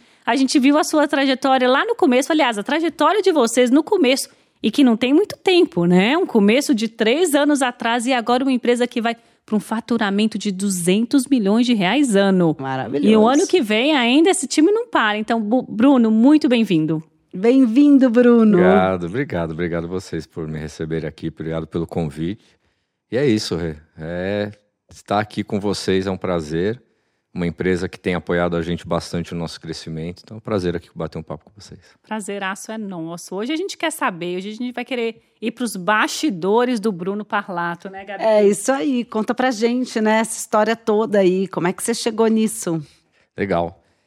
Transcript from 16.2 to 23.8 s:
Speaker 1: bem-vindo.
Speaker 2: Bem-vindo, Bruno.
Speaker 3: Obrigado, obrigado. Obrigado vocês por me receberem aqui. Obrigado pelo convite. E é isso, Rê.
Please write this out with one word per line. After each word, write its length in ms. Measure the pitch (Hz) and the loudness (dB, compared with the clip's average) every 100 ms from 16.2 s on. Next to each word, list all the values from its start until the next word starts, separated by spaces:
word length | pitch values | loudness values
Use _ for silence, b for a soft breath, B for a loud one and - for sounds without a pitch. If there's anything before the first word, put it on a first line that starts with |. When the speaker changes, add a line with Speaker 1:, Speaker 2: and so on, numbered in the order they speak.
| 247 302 302 | 6 6 4
Speaker 1:
bem-vindo. 520 | 240 220 170 156 160 - _ _ | 0 2 0 0 -4 -6 _ _
Speaker 2:
Bem-vindo, 800 | 180 214 269 254 226 294 277 262 | -2 2 4 4 4 6 6 6
Bruno. 480 | 226 240 240 220 185 | 6 6 6 6 6
Speaker 3:
Obrigado, 480 | 185 185 92 95 85 | 6 4 2 0 -4
obrigado. 440 | 107 143 87 82 | -6 -4 -4 -4
Obrigado 340 | 80 85 85 82 | -4 -4 -4 -6
vocês 400 | 90 - 82 78 | -8 -8 -12 -12
por 220 | - 78 | -12 -10
me 100 | 78 | -10
receberem 500 | 76 - 82 80 78 | -10 -10 -6 -6 -6
aqui. 200 | - 82 | -8 -12
Obrigado 400 | - 80 80 80 | -10 -8 -8 -6
pelo 180 | 87 82 | -8 -6
convite. 580 | - 80 71 82 110 _ _ _ _ _ _ _ | -6 -8 -6 -8 -8 _ _ _ _ _ _ _
E 40 | 113 | -2
é 80 | |
isso, 300 | 143 107 - | 0 0 -2
Rê. 220 | 85 85 76 | -6 -6 -10